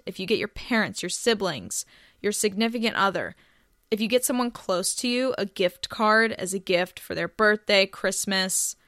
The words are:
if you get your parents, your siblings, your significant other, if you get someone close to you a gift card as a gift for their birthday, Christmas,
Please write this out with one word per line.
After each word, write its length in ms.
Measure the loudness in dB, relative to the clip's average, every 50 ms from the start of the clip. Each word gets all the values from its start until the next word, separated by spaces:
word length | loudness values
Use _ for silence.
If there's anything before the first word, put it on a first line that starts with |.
| -12
if 140 | -12 -10 -8
you 60 | -2
get 140 | 0 0 0
your 80 | 0 -4
parents, 540 | -8 -12 -6 -2 0 0 0 -2 -4 -8
your 80 | -8 -6
siblings, 760 | -6 -2 0 0 0 2 0 -4 -4 -6 -8 -8 -8 -8 -8 -10 -16 -20 -20 _ _ _
your 100 | -4 -2
significant 640 | -2 0 0 0 2 2 0 0 0 0 -2 0 2
other, 400 | 2 2 2 2 0 -4 -6 -8 -12 _ _ _ _ _ _ _ _ _ _
if 120 | -2 -2
you 60 | 0 2
get 180 | 2 2 2
someone 260 | 2 0 0 0 -2
close 440 | -4 -8 -6 -2 -2 -2 0 -2 -4
to 120 | -2 -2 -2
you 260 | 0 0 0 0 0 -2
a 80 | -4
gift 420 | -6 -2 0 0 0 0 -2 -8 -10
card 420 | -4 0 2 4 6 4 4 2 0
as 200 | -4 -6 -4 -4
a 60 | -6
gift 400 | -2 0 2 2 2 0 -4 -12
for 160 | -12 -8 -4
their 120 | -4 -4 -4
birthday, 580 | 0 2 4 4 4 4 2 4 4 4 4
Christmas, 880 | 4 0 -2 -2 -2 -2 -2 -2 -2 0 0 0 0 0 -2 -2 -2 -4 -8 _